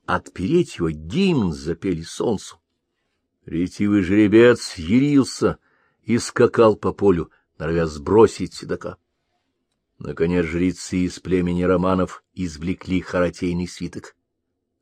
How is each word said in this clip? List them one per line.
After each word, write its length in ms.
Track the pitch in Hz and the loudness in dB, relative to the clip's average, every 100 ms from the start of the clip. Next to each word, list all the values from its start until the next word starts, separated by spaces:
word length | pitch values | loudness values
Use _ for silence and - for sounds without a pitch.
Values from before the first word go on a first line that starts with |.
| - | -4
отпереть 720 | 175 - - 95 175 151 - | -4 -6 -8 0 0 0 -4
его, 120 | 82 | -6
гимн 640 | 78 80 147 196 147 92 | -6 -6 0 2 2 0
запели 500 | 69 73 82 98 82 | -4 -6 -6 -4 -6
солнцу. 580 | 82 - - 98 - - _ _ _ _ _ _ _ _ | -8 -6 -4 -4 -8 -20 _ _ _ _ _ _ _ _
Ретивый 580 | - 80 90 - 104 104 | -10 -6 -6 -2 0 2
жеребец 720 | 87 104 104 113 120 117 - - | 4 4 6 8 8 6 -2 -10
ярился 840 | 80 120 147 143 117 - 101 78 _ _ _ _ | 0 2 4 2 0 0 -2 -2 _ _ _ _
и 160 | - 117 | -2 -2
скакал 580 | - - 117 - 110 101 | -2 2 2 6 4 4
по 160 | 95 | -4
полю, 380 | - 101 82 76 _ _ - | 0 2 2 -2 _ _ -10
норовя 280 | 78 85 80 | -4 -2 -2
сбросить 680 | 73 71 104 104 - 87 | -6 2 6 6 4 -10
седока. 420 | - - 90 85 - _ _ _ _ _ _ _ _ _ _ | -10 -8 -8 -8 -14 _ _ _ _ _ _ _ _ _ _
Наконец 480 | - 76 85 90 82 | -12 -2 0 0 0
жрецы 520 | 85 92 85 - 92 | 0 -2 -2 -6 -2
из 200 | 90 - | -2 -4
племени 440 | 85 90 87 87 | -2 0 0 0
Романов 640 | 90 90 92 92 90 - _ | 2 2 2 0 -2 -6 _
извлекли 680 | - 90 76 85 90 - 92 | -10 -8 -6 -8 -8 -4 -4
харатейный 680 | - 92 87 - 90 87 90 | -2 -2 -2 -2 -4 -4 -6
свиток, 480 | - 85 - - _ _ _ _ _ _ _ | -8 -10 -10 -16 _ _ _ _ _ _ _